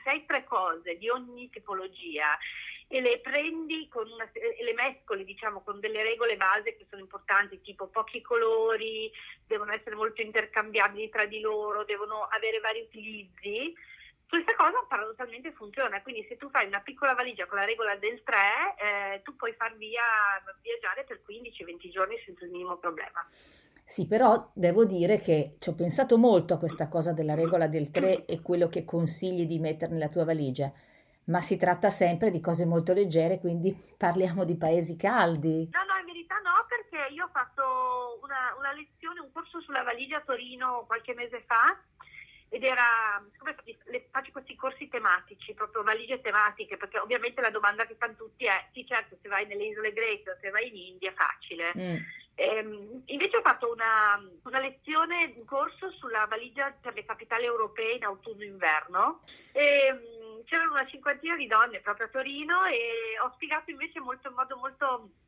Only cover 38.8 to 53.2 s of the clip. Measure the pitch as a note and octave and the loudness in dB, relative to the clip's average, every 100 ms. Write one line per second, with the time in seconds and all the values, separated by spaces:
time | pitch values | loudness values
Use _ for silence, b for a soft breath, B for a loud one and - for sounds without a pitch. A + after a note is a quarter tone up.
38.8 | D4+ _ E4 F4 C#4 D#4+ D#4 E4+ D#4 C4+ | -12 _ -12 -10 -12 -12 -12 -12 -6 -4
39.8 | B3 A#3+ C4+ D4 D4 A#3+ B3 B3+ B3+ B3 | -2 -6 -6 -8 -4 -6 -6 -6 -4 -4
40.8 | A3+ A3+ A3+ A#3+ A#3+ A#3 - A3+ C#4 F#4+ | -4 -4 -4 -8 -8 -10 0 4 4 2
41.8 | _ _ B B B B B A#3+ B3+ B3 | _ _ B B B B B -2 0 4
42.8 | A#3+ A3+ A3 G3+ G#3 _ C4+ D4+ - - | 4 4 2 -2 -6 _ -10 -10 -14 -20
43.8 | - B3 - C4+ C4+ C#4+ C4 B3+ C4 C4 | -8 -8 -4 -6 -6 -12 -14 -8 -6 -6
44.8 | D4+ A#3+ A3 - - G3+ - G#3 G#3+ A3+ | -8 -2 2 2 0 -18 -18 -8 -6 -2
45.8 | G#3 A3 A#3 B3+ A#3 G#3 G#3 G3+ G#3+ G3 | 0 -2 -2 -6 0 2 2 0 -10 -10
46.8 | G3 G#3+ A3 A#3+ A#3+ A#3+ A#3 G#3 G3+ G#3 | -8 -6 -2 -2 -2 -2 -2 2 2 2
47.8 | A3+ A3+ A#3 A3 A3 _ A#3 F#3+ - - | -4 -4 -8 -8 -16 _ 0 0 -2 -14
48.8 | A#3+ A#3+ A3 F3 G#3 G3 G#3 G3+ G#3+ G#3+ | -4 -4 -4 -12 -6 -4 -4 -4 -6 -4
49.8 | G#3+ G#3 A3+ G#3 F#3+ F#3 G3 G#3 B3 G#3 | -4 -2 -2 -4 -6 -10 -6 -4 -4 -8
50.8 | F3+ F#3 F#3+ - F3 - - E3 E3+ F3 | -18 -8 -8 0 0 0 -10 -6 -4 -4
51.8 | F3+ E3 E3 B B - F#3 A3 G#3+ G#3 | -4 -4 -6 B B -2 0 0 -4 -10
52.8 | G#3 B3+ - C#4+ | -14 -16 -10 -2